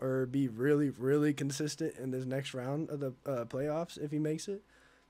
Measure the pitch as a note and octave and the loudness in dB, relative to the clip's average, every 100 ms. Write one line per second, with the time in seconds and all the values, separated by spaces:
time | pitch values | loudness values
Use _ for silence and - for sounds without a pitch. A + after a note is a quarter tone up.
0 | C3 C3 B2+ C3+ C3 A2 C#3 D3 C#3+ G#2 | 0 2 2 2 0 2 4 4 4 0
1 | C3 D3 D3+ C#3+ C#3 C3+ D3+ - D#3+ D#2 | 2 4 4 2 0 0 -2 -2 -4 -4
2 | C3 C3 C3 C3+ C3+ C3 B2+ D3 D#3+ C#3+ | -4 -2 -2 -2 -4 -4 -2 -2 -2 -2
3 | C3+ B2 - B2 A#2 C3 D3 D#3 E3+ - | -4 -4 -4 -4 -2 -2 -2 -2 -4 -6
4 | D3 D3+ D3+ D#3+ - G3+ - - - _ | -4 0 0 -2 -4 -8 -10 -20 -20 _
5 | _ | _